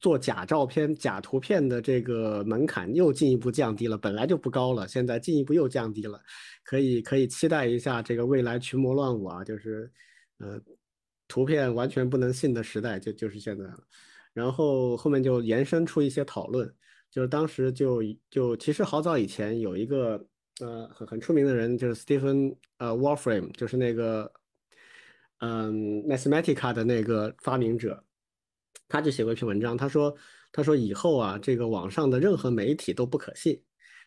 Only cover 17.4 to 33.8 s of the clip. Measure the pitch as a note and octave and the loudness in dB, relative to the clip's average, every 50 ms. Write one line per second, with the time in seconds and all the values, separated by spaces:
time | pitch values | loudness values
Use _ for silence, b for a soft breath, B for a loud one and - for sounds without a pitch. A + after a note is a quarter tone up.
17.4 | D#3+ D#3 - - C3 C3 C3 C3 C#3+ C3 B2 A#2 A2 G#2+ A2 - _ _ - C#3 | 0 0 0 0 0 0 0 0 2 2 2 0 0 -2 -6 -10 _ _ -2 0
18.4 | B2+ A#2+ A#2 A2 - D3+ D3 - G3+ - - D3+ D#3 F3 E3 C3 G#2 G2 - - | 0 0 0 -2 -2 -2 0 0 0 0 0 0 0 2 2 0 0 -2 -4 -6
19.4 | G#2 G#2 A2+ A#2 A2+ F#2 F#2 F#2+ A2+ B2+ C#3+ C3+ B2 A2+ G#2+ G2 - _ _ _ | -4 -4 -2 -2 -4 -4 -4 -4 -4 -2 0 0 0 0 -2 -4 -8 _ _ _
20.4 | _ _ - - B2+ A#2+ A#2 A2+ A2+ A#2 - - A2+ - A2+ A2 - - E3 D3 | _ _ -16 -14 -12 -12 -10 -12 -14 -14 -16 -16 -14 -10 -10 -8 -2 2 4 4
21.4 | C#3 C#3 B2+ A#2 A2+ A#2 B2 A#2 B2+ A#2+ A2+ - - - C#3+ C3+ C3+ C#3 C#3 C#3 | 4 4 4 2 2 2 0 0 0 -2 -2 -2 -2 0 0 2 2 2 2 2
22.4 | C3+ C3+ - - _ _ _ - B2 A#2 A2+ A#2+ C3+ C#3+ D3 C#3+ - B2+ A2 G2 | 2 0 -2 -6 _ _ _ -8 -4 -2 0 0 2 2 0 0 0 0 0 0
23.4 | F2+ - - - A#2+ A2 B2+ B2+ B2+ A#2+ A#2 A#2 A#2 A2+ A2 A2 G#2+ - _ _ | -2 -4 -8 -8 -6 -4 -2 0 0 0 0 0 -2 -2 -2 -2 -4 -8 _ _
24.4 | _ _ _ _ _ _ b b b b b b b b b b b b b - | _ _ _ _ _ _ b b b b b b b b b b b b b -8
25.4 | A#2 A#2 A#2 A2+ A2 A2 G#2+ G#2+ G#2+ G#2 G#2 G#2 G#2 D#3 C3+ B2+ - C#3+ D3 D#3+ | -6 -4 -4 -2 -4 -2 -2 -2 -2 -2 -4 -4 -2 0 -2 0 2 2 2 2
26.4 | E3+ D#3 C#3 - - B2 A#2 A#2 A2+ A#2+ B2 A2+ G#2 A#2 A2+ G#2+ G#2+ A2 - _ | 4 2 0 0 0 -2 0 0 2 2 2 2 2 2 0 0 0 -2 -6 _
27.4 | - C3 C3 B2+ A#2+ A2+ A#2 A2+ A#2 G#2+ - - - _ _ _ _ _ _ _ | -4 -2 0 0 0 0 0 0 -2 -4 -6 -6 -12 _ _ _ _ _ _ _
28.4 | _ _ _ _ _ _ - - _ - - D3+ D#3 D3+ B2+ B2+ A2 A2+ A2+ - | _ _ _ _ _ _ -20 -20 _ -4 -2 0 0 0 0 0 0 0 0 -2
29.4 | B2 A2 G2 G2+ A2+ A#2 A#2 A#2 C3+ C3+ C#3 D3+ D3 D3 D3 B B B B B | -2 -2 0 0 0 0 -2 -2 -2 0 2 2 2 2 0 B B B B B
30.4 | B B B D#3 D3 D#3 D3+ C3+ A2+ G2+ G2 - - E3+ D3+ B2+ A2 F#2+ F#2+ G2+ | B B B -2 2 4 4 4 2 0 -2 0 0 2 2 2 2 0 -2 -4
31.4 | - C#3 B2+ A#2 A#2+ A2+ A2 F#2 F2 G2 G2 D#3+ D3+ C3+ B2 B2+ E3 G#3 F3+ C#3 | 0 0 0 0 0 0 -2 -2 -2 -4 -2 0 2 2 4 4 4 4 2 2
32.4 | - B2+ A#2+ A2 G2 B2+ D3+ D3+ - - F3+ - B2 B2 C#3 - - - - - | 2 0 0 2 2 0 0 -2 -2 -4 -2 -2 -2 -2 -2 -4 -4 -6 -8 -2
33.4 | - E3 C3 - _ _ _ _ | 0 0 0 -2 _ _ _ _